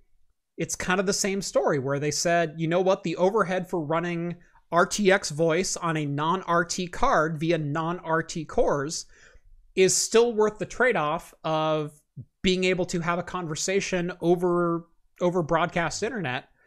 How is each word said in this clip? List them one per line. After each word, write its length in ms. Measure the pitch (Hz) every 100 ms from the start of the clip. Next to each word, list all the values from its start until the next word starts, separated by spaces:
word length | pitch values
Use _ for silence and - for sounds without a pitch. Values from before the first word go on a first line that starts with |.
| _ _ _ _ _ -
it's 200 | 165 -
kind 260 | - 185
of 40 | 190
the 60 |
same 280 | - 202 196
story 380 | - 269 370 151
where 200 | 131 139
they 120 | 151
said, 420 | 147 170 170 165 160
"You 120 | 165
know 120 | 175
what? 220 | 185 190
The 140 | 170 160
overhead 520 | 185 220 175 185 175
for 120 | 180
running 560 | 147 165 175 170 175 170 _ _ _
R 140 | 170 190
T 260 | - 196
X 200 | 196 -
Voice 440 | 147 165 165 190 -
on 220 | 170 156
a 80 | 147
non-R 580 | 143 156 190 - 170
T 240 | 170 - 180
card 500 | - 262 196 160 156
via 160 | 165 165
non-R 680 | 147 156 160 180 165 160
T 220 | 160 175 143
cores 600 | - 196 147 143 - - - - - - - _ 185
is 200 | 185 -
still 360 | - 220 240
worth 260 | 214 214 214
the 60 | -
trade-off 680 | - 247 185 151 170 - -
of 480 | 160 156 156 156 147 - _ - - _
being 220 | 190 180
able 220 | 185 180 175
to 160 | 175
have 180 | 170 175
a 40 |
conversation 920 | 175 180 165 156 - 190 - 180 175 -
over, 680 | 165 175 180 175 170 170 165 _ _ _
over 240 | 180 180
broadcast 580 | 156 165 170 175 160 -
internet 440 | 220 247 147 131 - _